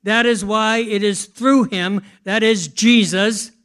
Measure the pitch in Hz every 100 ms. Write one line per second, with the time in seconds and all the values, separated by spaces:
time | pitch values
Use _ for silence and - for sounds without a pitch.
0 | 202 226 240 233 202 214 220 226 233 208
1 | 208 196 - - 254 277 202 190 180 202
2 | - _ - 214 220 214 156 - 226 240
3 | 185 185 208 214 - _